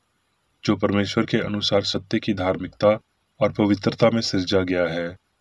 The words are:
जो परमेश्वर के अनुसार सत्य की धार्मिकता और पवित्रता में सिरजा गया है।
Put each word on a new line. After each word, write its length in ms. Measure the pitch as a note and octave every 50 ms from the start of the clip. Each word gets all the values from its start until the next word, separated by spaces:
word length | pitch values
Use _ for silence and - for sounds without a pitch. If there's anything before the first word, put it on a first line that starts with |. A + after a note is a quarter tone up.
| _ _ _ _ _ _ _ _ _ _ _ _ -
जो 120 | - G#2
परमेश्वर 500 | F#2+ G#2 G2 G2 G2+ G2+ G2 - A#2 A2
के 120 | - - A2
अनुसार 440 | F#2+ G2+ G#2 G#2 - - G#2+ G2+ G2
सत्य 380 | - - F#2+ - - A2+ A2
की 140 | - A2+ G#2
धार्मिकता 680 | F#2+ F2+ F#2 F#2 E2+ F#2 E2+ - - G#2+ G#2 G#2+ A2 _ _ _ _ _ _ _ -
और 120 | G#2+ G#2 -
पवित्रता 580 | - G#2+ G2+ G2+ G2 - A#2 - - A#2 A2+
में 100 | A2+ A#2
सिरजा 400 | A2+ - - F#2+ F2+ F2 G2+ F#2+
गया 280 | F#2 F2+ F#2 F2 F2 E2
है। 280 | E2 E2+ E2+ F2 F#2 - _ _ _ _